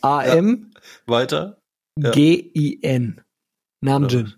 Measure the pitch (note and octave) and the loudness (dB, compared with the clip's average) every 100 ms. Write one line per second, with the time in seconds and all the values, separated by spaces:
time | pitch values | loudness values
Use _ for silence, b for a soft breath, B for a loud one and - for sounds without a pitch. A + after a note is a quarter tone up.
0 | C#3 C#3+ C3+ E3 G3+ A#3+ - B B B | -2 0 2 2 2 -2 -6 B B B
1 | - A#2+ B2+ D3+ F#3 G3+ _ _ _ - | -2 -2 0 -4 -6 -14 _ _ _ -6
2 | C3+ A#2+ D#3 E3+ - D#3 D3 - D3 C3 | 0 4 4 2 -2 -4 -4 -4 -2 -2
3 | A#2 - _ _ _ _ _ _ C3+ C#3 | -4 -8 _ _ _ _ _ _ -2 0
4 | C3+ B2 G#2+ | 0 -2 -4